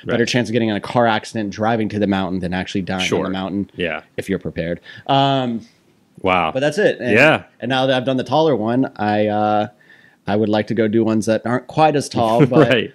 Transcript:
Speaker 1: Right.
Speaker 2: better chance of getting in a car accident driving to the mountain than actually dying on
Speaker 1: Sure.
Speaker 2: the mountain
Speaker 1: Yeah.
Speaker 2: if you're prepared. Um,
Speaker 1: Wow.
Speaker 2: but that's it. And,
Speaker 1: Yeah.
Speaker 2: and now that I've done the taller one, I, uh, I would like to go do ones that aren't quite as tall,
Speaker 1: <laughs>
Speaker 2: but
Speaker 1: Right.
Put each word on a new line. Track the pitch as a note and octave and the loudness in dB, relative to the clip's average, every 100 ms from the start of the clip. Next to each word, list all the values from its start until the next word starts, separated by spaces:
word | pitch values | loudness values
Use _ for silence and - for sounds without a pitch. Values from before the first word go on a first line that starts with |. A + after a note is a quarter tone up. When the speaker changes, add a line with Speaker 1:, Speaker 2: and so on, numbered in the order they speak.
| - | -4
Speaker 1:
Right. | |
Speaker 2:
better | A2+ A#2 | 0 0
chance | C3 G#2+ | 0 0
of | |
getting | A#2 A2+ | 0 0
in | G#2 | -2
a | |
car | - B2+ A#2 | -2 2 2
accident | G#2+ - A2+ G#2 | 2 -4 -8 -6
driving | F#2 G#2+ A#2 G#2+ | -4 -2 0 -2
to | G#2 | -2
the | G2+ | 0
mountain | G2 F#2 F#2 | 0 -2 -4
than | F2 | -4
actually | F#2 F2+ G#2 | -4 -4 -6
dying | F2+ F#2+ | -4 -4
on | F#2 | -2
Speaker 1:
Sure. | F#2 F#2+ | -2 -2
Speaker 2:
the | |
mountain | F#2+ F#2+ G2 F#2+ - | -4 -4 -6 -6 -6
Speaker 1:
Yeah. | F2 D#2 - - | -6 -6 -10 -12
Speaker 2:
if | - | -6
you're | F#2 | -4
prepared. | - - E2 F2 - - - | -6 -6 -6 -6 -10 -14 -2
Um, | C#3 C#3 C3+ B2+ A2+ - _ _ _ _ - | 2 2 0 -2 -6 -10 _ _ _ _ -6
Speaker 1:
Wow. | F#2+ F#2 D#2+ | 0 0 0
Speaker 2:
but | C3 | 0
that's | C#3+ D3+ | -2 0
it. | F#3 - | 0 0
And, | B2 | 0
Speaker 1:
Yeah. | A2 D3+ A#2+ F2 - | 4 6 4 -2 -12
Speaker 2:
and | A#2+ | -4
now | C3 C3+ | -2 0
that | B2+ | 0
I've | A#2+ | 0
done | C3 | -4
the | |
taller | A#2+ C#3+ D#3+ A#2+ | 0 0 2 2
one, | G#2+ B2 C3 - | 0 0 -2 -2
I, | G#2 G#2 G#2+ | 0 2 2
uh, | G#2 G#2+ G#2+ G#2+ - _ - - _ - | 2 2 0 -2 -6 _ -20 -20 _ -4
I | G#2 | 0
would | G#2+ | 0
like | G#2+ G#2 | 0 0
to | |
go | A2 A2 | 0 2
do | A2 | 2
ones | A2 A2 G#2+ | 2 0 2
that | A2 A2+ | 0 0
aren't | B2 - | -4 -4
quite | - D#3 D3 | 2 2 2
as | B2 | -2
tall, | B2 A2+ A#2 C#3 | -2 2 4 4
Speaker 1:
<laughs> | |
Speaker 2:
but | C#3+ C3+ | 4 4
Speaker 1:
Right. | B2 G2 | 4 0